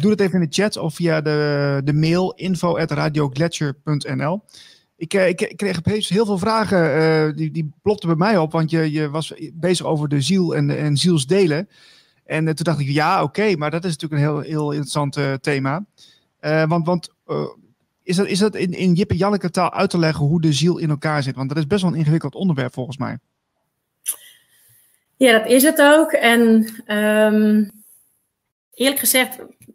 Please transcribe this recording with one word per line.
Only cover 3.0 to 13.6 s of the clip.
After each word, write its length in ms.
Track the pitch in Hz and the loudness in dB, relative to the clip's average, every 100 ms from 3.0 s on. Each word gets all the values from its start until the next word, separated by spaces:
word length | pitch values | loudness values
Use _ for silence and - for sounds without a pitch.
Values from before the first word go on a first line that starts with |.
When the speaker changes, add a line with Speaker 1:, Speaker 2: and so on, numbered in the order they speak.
| 156 147 143 131 170 - 147 | -2 0 -2 0 -2 -2 -6
Speaker 1:
punt 340 | 139 - 147 143 | -6 -4 -4 -4
N 160 | 131 | -4
L. 200 | 139 196 - - - _ _ - | -4 -4 -8 -20 -20 _ _ -14
Ik, 180 | 165 | -4
eh, 140 | 196 185 | 0 2
ik, 140 | 180 | 0
ik 160 | - - | -4 -4
kreeg 200 | 202 170 | -4 -2
opeens 320 | 170 208 - | -2 -2 -2
heel 160 | 190 214 | 0 0
veel 120 | 196 | 0
vragen, 580 | 220 220 190 190 160 156 | 0 0 2 2 2 2
eh, 400 | 160 156 156 151 | 2 2 2 -2
die, 160 | 156 | -6
die 220 | 151 151 - | -4 -8 -6
plopten 260 | 196 208 170 | -4 -2 0
bij 100 | 160 | 0
mij 200 | 196 202 | 2 2
op, 140 | 156 | 2
want 180 | 165 160 | 0 0
je, 220 | 165 156 | 0 0
je 180 | 151 151 | -2 -4
was 240 | 151 151 - 147 | -4 -8 -10 -16
bezig 320 | 160 170 175 - | -4 -2 0 0
over 240 | 156 147 | -2 0
de 120 | 143 | -2
ziel 340 | 131 190 170 147 | 0 0 0 0
en, 220 | 143 143 | -2 0
en 200 | 151 143 | 0 0
zielsdelen. 720 | 180 165 131 190 185 147 202 _ - - _ _ - | 2 2 2 2 2 0 -4 _ -20 -20 _ _ -8
En, 220 | 151 160 | -4 -2
eh, 60 | |
toen 120 | 151 160 | -2 -2
dacht 140 | 143 | -2
ik, 80 | 139 | 0
ja, 360 | 143 156 185 | 0 2 2
oké, 320 | 151 - 214 | 0 0 0
maar 160 | 170 | 0